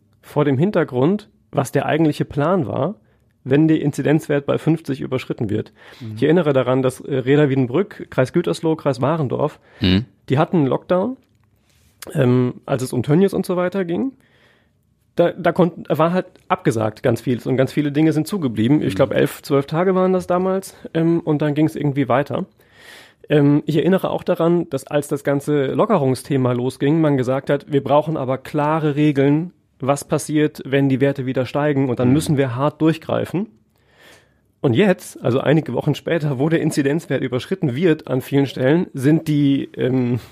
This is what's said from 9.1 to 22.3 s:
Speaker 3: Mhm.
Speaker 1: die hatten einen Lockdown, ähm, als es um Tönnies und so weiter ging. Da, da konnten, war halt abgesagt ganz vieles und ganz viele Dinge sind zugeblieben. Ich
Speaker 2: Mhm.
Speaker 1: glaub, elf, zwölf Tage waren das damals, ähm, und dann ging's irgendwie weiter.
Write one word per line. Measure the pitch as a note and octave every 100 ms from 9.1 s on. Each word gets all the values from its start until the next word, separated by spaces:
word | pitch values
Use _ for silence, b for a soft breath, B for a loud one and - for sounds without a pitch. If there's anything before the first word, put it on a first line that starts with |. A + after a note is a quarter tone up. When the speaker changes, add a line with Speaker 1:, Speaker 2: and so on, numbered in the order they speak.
| E3 B2+ B2 D3 - B B
Speaker 3:
Mhm. | - F#3 - _ -
Speaker 1:
die | C3+
hatten | F3 F3+
einen | C3+
Lockdown, | C3+ - F3+ G#3+ C4 _ _ _ _ _ _ _ _ -
ähm, | D3+ B2+ B2+ B2 -
als | - C3+
es | B2+
um | C3
Tönnies | A#2 D3+ G3
und | -
so | F#3 F3+
weiter | F3+ G3
ging. | F3 F3+ C4 - b b b b b b _ _ _ -
Da, | E3+
da | - E3+
konnten, | E3 E3+ - -
war | D3+ E3
halt | F#3 - - _
abgesagt | - D#3+ A2+ G#2+ -
ganz | C3 A#2
vieles | - B2 C#3
und | C3
ganz | C3
viele | - D3
Dinge | C#3+ D#3
sind | D3+ D3+
zugeblieben. | G#3 C3+ G#2+ A#2 D3+
Ich | F3
Speaker 2:
Mhm. | F#2+
Speaker 1:
glaub, | C3+
elf, | C3 C#3 -
zwölf | - C#3 C#3
Tage | D#3 F#3
waren | F#3 F#3
das | F#3 F3
damals, | F3+ F#3 F#3+ - - -
ähm, | D#3+ E3 E3+
und | D#3+ D3
dann | D3+
ging's | C#3+ D#3 -
irgendwie | C#3+ C3+ C3
weiter. | B2 D3